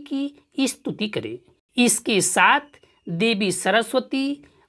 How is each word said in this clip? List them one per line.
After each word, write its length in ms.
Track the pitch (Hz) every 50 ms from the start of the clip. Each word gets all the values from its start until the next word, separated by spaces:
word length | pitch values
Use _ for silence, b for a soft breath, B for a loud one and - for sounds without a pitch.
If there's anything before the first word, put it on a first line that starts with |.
| 285 -
की 580 | 277 269 277 285 285 _ _ _ _ - 269 247
स्तुति 400 | - - - - - - 214 214
करें। 300 | - 120 110 107 117 123 _ _ _ _ _ _ _ 247
इसके 420 | 240 233 - - - 277 226 185
साथ 580 | 165 - - 196 180 202 240 - - - - b b b b b b -
देवी 440 | 170 165 220 226 226 196 214 190
सरस्वती, 920 | 175 - - 202 185 226 220 - - 262 - - - 269 269 277 285 285 b b b b b